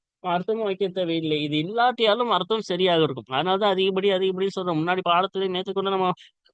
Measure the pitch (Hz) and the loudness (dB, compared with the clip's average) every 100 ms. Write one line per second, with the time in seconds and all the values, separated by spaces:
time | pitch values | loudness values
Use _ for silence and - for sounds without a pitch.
0 | _ _ 180 175 180 220 214 190 196 185 | _ _ -4 -2 -2 -2 -2 -2 -4 -2
1 | 170 165 160 151 147 151 170 226 247 240 | -2 -2 0 -2 -2 -2 -2 2 0 2
2 | 220 226 240 185 185 220 196 180 185 165 | 2 2 2 0 0 -4 -2 0 2 4
3 | 147 123 110 135 180 190 208 190 190 190 | 2 0 -4 -2 0 2 2 2 0 0
4 | 202 185 190 185 196 190 180 156 170 185 | 0 2 0 0 -2 -2 -2 0 0 0
5 | 175 175 190 190 190 180 196 190 190 190 | 2 2 2 -2 -4 -4 -4 -2 -2 0
6 | 185 175 - _ _ | 0 -2 -8 _ _